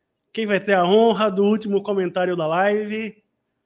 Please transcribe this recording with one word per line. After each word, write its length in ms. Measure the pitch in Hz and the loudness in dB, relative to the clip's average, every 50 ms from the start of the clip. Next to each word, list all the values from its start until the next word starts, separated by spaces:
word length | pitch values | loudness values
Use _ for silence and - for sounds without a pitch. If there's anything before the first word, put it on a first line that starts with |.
| _ _ _ _ _ _ - | _ _ _ _ _ _ -8
quem 140 | 220 226 | -6 -4
vai 140 | 208 208 185 | -2 -2 -2
ter 140 | 196 208 202 | 0 0 2
a 100 | 185 175 | 2 4
honra 460 | 175 196 220 226 233 208 185 214 214 | 4 4 4 4 4 2 2 0 0
do 140 | 190 190 202 | 0 2 2
último 380 | 202 214 208 214 208 202 196 202 | 2 2 0 -2 -2 -2 -2 -2
comentário 540 | 214 202 196 185 175 - 185 180 180 180 | -2 -2 -2 -2 -2 -2 -2 -2 -2 -2
da 100 | 175 160 | -2 -2
live? 760 | 156 160 180 196 202 208 214 214 208 214 220 220 208 - _ _ _ _ _ _ _ _ _ _ | -2 0 0 0 0 0 -2 -4 -6 -6 -8 -8 -10 -12 _ _ _ _ _ _ _ _ _ _